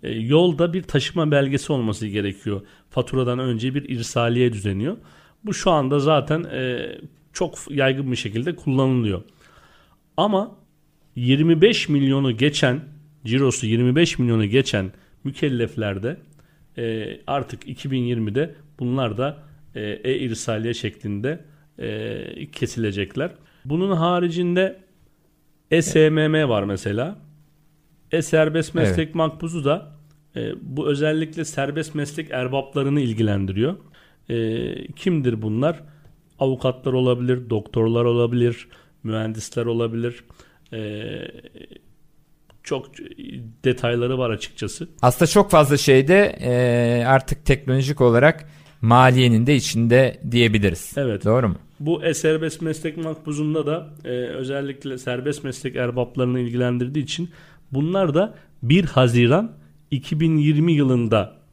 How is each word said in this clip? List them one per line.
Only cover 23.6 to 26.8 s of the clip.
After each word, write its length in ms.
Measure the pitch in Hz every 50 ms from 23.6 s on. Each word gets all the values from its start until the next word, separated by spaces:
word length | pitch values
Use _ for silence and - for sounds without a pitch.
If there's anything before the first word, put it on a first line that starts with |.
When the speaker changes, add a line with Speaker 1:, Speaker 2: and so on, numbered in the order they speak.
| _
Speaker 1:
Bunun 320 | 127 143 165 185 196 196
haricinde 800 | 165 160 170 180 175 175 175 160 170 180 175 175 180 190 190 185 - - _ _ _ _ _ _ _ _ _ _ _ _ _ _ _ _ _
E 120 | - 165 160
S 280 | - - 160 156 156
M 180 | 156 156 151 156
M 200 | 156 156 156 135
var 140 | 117 104 98
mesela. 560 | 101 101 92